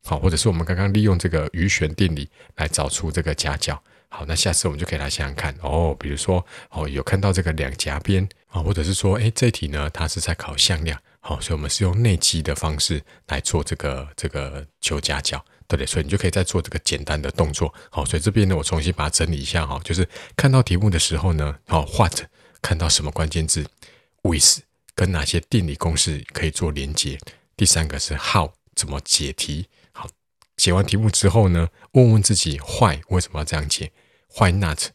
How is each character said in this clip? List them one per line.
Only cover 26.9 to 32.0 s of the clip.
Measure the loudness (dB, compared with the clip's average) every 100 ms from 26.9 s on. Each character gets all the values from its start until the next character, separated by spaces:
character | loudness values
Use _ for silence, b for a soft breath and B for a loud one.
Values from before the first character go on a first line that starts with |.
结， | -2 -4 -6 B B B 0
第 | 2
三 | 4 0
个 | -4
是 | -4 -4
how， | 0 0 0 -4 _ -6
怎 | -4
么 | -6 -2
解 | -2 -2
题， | -6 -6 -6 -8 b b -18 -18 _ _ _ _ -2
解 | 2
完 | 2 2
题 | 2
目 | 2
之 | 4 4
后 | 6 4
呢， | 4 0 B B
问 | 6